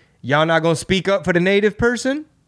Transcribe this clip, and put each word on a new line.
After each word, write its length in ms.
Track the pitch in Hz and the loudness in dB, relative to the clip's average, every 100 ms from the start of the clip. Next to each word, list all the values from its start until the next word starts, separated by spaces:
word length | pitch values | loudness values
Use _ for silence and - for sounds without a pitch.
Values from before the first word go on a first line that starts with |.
| _ _ | _ _
y'all 240 | 117 147 160 | -2 0 2
not 180 | 165 | 2
gonna 120 | 165 160 | 0 -2
speak 340 | - 190 190 | -2 -2 0
up 160 | 196 170 | -2 0
for 80 | |
the 60 | 170 | 0
Native 360 | 180 202 208 202 | 2 2 0 0
person 480 | 240 240 262 285 302 _ | -2 -2 -4 -4 -8 _